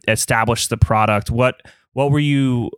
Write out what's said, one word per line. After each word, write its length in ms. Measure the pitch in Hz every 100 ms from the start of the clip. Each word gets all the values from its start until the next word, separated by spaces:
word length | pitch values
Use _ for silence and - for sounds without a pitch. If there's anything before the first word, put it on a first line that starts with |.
| -
established 600 | 110 - 117 113 117 -
the 80 | 110
product? 520 | - 110 107 104 -
What, 320 | 117 127 - - - _
what 160 | 127 143
were 100 | 147
you 520 | 147 139 131 123 107